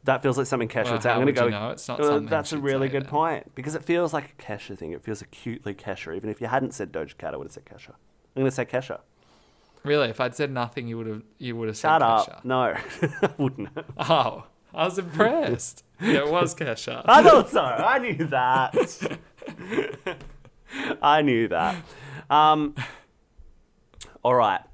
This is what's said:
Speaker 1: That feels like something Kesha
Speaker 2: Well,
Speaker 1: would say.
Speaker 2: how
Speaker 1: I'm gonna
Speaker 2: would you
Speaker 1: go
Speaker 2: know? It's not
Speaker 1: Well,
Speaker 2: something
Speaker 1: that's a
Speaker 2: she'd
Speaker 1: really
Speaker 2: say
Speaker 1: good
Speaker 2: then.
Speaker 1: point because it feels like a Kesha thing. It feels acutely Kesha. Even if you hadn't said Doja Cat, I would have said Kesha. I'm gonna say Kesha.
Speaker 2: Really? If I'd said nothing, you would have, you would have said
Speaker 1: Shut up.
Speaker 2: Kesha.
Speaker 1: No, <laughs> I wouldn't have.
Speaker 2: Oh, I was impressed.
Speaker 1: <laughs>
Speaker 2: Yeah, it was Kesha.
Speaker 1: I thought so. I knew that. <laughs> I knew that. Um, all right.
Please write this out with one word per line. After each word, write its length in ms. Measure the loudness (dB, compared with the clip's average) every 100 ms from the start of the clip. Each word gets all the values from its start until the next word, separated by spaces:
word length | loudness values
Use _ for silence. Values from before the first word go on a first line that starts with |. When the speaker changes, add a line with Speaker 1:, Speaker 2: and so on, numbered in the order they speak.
Speaker 1:
That 200 | 0 0
feels 120 | 2 0
like 100 | -2
something 200 | -2 -2
Kesha 180 | -2 -2
Speaker 2:
Well, 80 |
Speaker 1:
would 100 | 0
say. 60 | 0
Speaker 2:
how 60 | 2
Speaker 1:
I'm 60 |
gonna 40 | 2
Speaker 2:
would 80 | 2
you 40 |
Speaker 1:
go 60 | 0
Speaker 2:
know? 200 | 0 -6
It's 180 | -10 -10
not 120 | -2
Speaker 1:
Well, 100 | 0
Speaker 2:
something 200 | 0 0
Speaker 1:
that's 220 | -4 -2
a 40 | -4
Speaker 2:
she'd 80 |
Speaker 1:
really 240 | -2 -2 -2
Speaker 2:
say 60 |
Speaker 1:
good 100 | -4
Speaker 2:
then. 60 | -4
Speaker 1:
point 460 | -2 -2 -4 -10 -12
because 200 | -8 -8
it 80 |
feels 300 | -2 0 0
like 200 | -4 -8 -18
a 40 |
Kesha 340 | -12 -12 -12 -12
thing. 160 | -10
It 100 | -10
feels 180 | -10 -10
acutely 540 | -12 -14 -10 -10 -10 -10
Kesha. 400 | -10 -10 -8 -8
Even 140 | -8
if 100 | -8
you 60 | -2
hadn't 260 | -2 -2
said 180 | -6 -8
Doja 240 | -8 -10 -10
Cat, 160 | -10 -10
I 20 |
would 80 | -12
have 80 |
said 120 | -18 -20
Kesha. 240 | -20 -20 -20 _ _ _ -2
I'm 60 |
gonna 80 | -2
say 140 | -2 -4
Kesha. 360 | -4 -6 -12 _ _ _ _ _ _ _ _
Speaker 2:
Really? 260 | -2 0 0
If 100 | -2
I'd 140 | -4 -2
said 160 | -4
nothing, 360 | -2 -6 -6 -8
you 100 | -8
would 100 | -8
have, 140 | -10 -12 _
you 180 | -10 -6
would 120 | -6
have 100 | -2
said 120 | 2
Speaker 1:
Shut 120 | 4
up. 260 | 6 4 2 -6
Speaker 2:
Kesha. 40 | -2
Speaker 1:
No, 160 | 0 2 -2 -8 -4
<laughs> 200 | -4 0
I 80 | -2 0
wouldn't 320 | -4 -2 -10 -10
have. 100 | -14 -8
Speaker 2:
Oh, 460 | 0 2 2 -4 -18 _ _
I 120 | -4 -2
was 120 | -2
impressed. 840 | -8 2 2 4 0 -4 -6 -12 _
Speaker 1:
<laughs> 40 | _
Speaker 2:
Yeah, 220 | 0 2 2
it 60 |
was 240 | 0 0 -2
Kesha. 480 | -6 -6 -8 -4 8
Speaker 1:
I 160 | 10
thought 300 | 12 10 6
so. 100 | 0
I 380 | 0 0 2 0
knew 260 | -2 -4 -2
that. 500 | 0 2 2 2 0 -2 -4 -8 -8 -16 _ -18 -16 -6 -4 -4 -8 -10 -10
<laughs> 800 | -14 -20 -20 _ -16 -10 -8 0
I 220 | 4 4
knew 260 | 4 2 0
that. 260 | 0 -2 -4 -12 -20 -18 -18 2
Um, 460 | 4 6 4 0 -6 -10 -12 _ _ _ _ -20 -20 _ _ _ -20 -20 -2
all 100 | 2
right. 280 | 4 4 0 -6